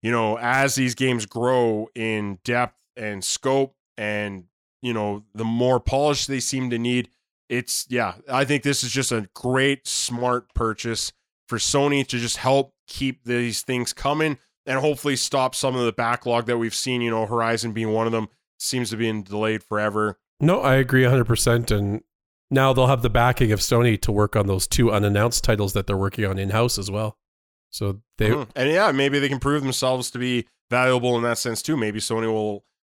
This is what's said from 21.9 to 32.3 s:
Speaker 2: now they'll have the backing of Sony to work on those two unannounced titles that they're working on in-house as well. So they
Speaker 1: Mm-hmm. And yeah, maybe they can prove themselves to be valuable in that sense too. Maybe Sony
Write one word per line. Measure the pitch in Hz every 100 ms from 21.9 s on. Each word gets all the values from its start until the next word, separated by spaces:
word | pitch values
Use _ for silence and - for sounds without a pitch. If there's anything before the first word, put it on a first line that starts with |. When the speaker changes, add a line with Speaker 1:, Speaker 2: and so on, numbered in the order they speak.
| 107 - _ _ _ _
Speaker 2:
now | 131 135
they'll | 131 127
have | 131
the | 117
backing | 110 123 123 117
of | 104
Sony | - 120 120 107
to | -
work | 104 104 110
on | 98
those | 95 -
two | - 117
unannounced | 104 104 101 117 -
titles | - 107 98
that | 98 95
they're | 98
working | 98 - 101
on | 98
in-house | 98 110 120 -
as | 98
well. | 101 110 - _ _ _ _ _
So | - 101 98 _ -
they | 107
Speaker 1:
Mm-hmm. | 139 117 -
And | 135
yeah, | 170 208
maybe | 135 139 143
they | 139
can | 135
prove | 135 147
themselves | 135 123 127 127 120
to | 120
be | 127 123 - _ _
valuable | 123 127 127 123 120
in |
that | 120 117
sense | 120 110
too. | - 156
Maybe | 107 104
Sony | - 113 113